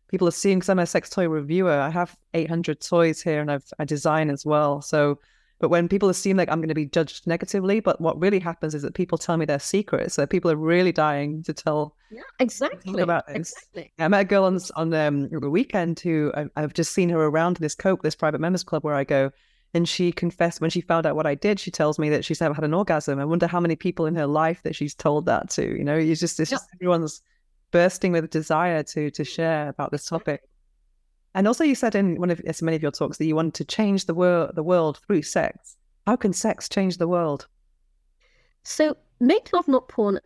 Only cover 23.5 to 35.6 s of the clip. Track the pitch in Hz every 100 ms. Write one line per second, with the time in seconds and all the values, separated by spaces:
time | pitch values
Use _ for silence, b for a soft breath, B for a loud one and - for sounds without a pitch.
23.5 | 175 170 160 180 175 160 170 143 151 160
24.5 | 175 - - 147 - 156 151 170 113 -
25.5 | - 127 - 143 156 160 160 170 - 160
26.5 | 262 - 180 180 170 156 - _ _ _
27.5 | _ _ 170 180 - 185 170 160 160 156
28.5 | 156 180 160 143 156 147 - 151 - 165
29.5 | 156 147 135 143 147 - 165 - 143 _
30.5 | _ _ _ _ _ _ _ _ 190 202
31.5 | 254 311 254 233 208 196 165 180 170 -
32.5 | 156 165 160 151 - 147 - 156 156 165
33.5 | - - - 208 196 - 165 180 175 147
34.5 | - 156 180 156 143 - 185 151 180 -
35.5 | -